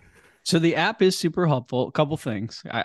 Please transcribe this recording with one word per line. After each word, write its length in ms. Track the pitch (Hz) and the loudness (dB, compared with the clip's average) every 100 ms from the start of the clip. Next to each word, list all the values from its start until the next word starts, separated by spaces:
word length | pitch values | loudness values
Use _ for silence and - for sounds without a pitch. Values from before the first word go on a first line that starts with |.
| - - _ _ | -20 -20 _ _
So 140 | - 175 | -2 2
the 160 | 165 156 | 2 2
app 260 | 185 220 | -2 2
is 160 | 190 - | 2 2
super 280 | 170 170 170 | -2 0 2
helpful. 400 | 131 - 127 - | 0 0 -2 0
A 40 | |
couple 240 | - 147 156 | 0 0 -2
things. 460 | 135 107 110 - - | -4 -6 -6 -10 -6
I, 140 | 117 | -4